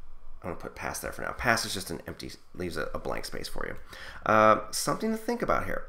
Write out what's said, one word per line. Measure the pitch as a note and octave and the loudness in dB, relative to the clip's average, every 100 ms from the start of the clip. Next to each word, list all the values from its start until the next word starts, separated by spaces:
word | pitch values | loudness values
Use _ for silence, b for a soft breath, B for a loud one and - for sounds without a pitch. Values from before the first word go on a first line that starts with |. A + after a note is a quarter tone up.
| - - - - | -6 -6 -6 -6
I'm | - | -6
gonna | - | -6
put | - - | -8 -6
pass | - - | -6 -4
there | - | -6
for | - | -6
now. | - | -6
Pass | - B2 A2+ G#2 | -2 4 4 2
is | |
just | G2 - | -4 -4
an | E2 - | -6 -8
empty, | D#2+ B1+ - - | -10 -10 -12 -12
leaves | - F2 D#2 | -6 -4 -2
a, | - | -2
a | D2+ | -2
blank | - A1+ - | -2 -4 -4
space | - - | -6 -4
for | - - | -2 -2
you. | - - B B B - | -4 -8 B B B 4
Uh, | G#2+ G#2+ G#2 - | 8 10 8 4
something | - - F3 A3 | -2 0 0 0
to | A3 | -2
think | - A#3+ | -2 0
about | - D2+ - | 2 2 2
here. | - | -2